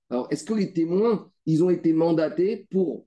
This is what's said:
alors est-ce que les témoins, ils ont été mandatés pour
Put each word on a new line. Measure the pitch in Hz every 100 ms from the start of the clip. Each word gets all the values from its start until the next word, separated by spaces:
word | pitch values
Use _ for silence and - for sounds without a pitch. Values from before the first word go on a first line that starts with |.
| -
alors | 123 123
est-ce | 151
que | -
les | 220 185
témoins, | 165 165 185 233 208 - _ 156
ils | 160
ont | 180
été | 170 165
mandatés | 160 170 160 156 170 190 226 -
pour | 190 165 107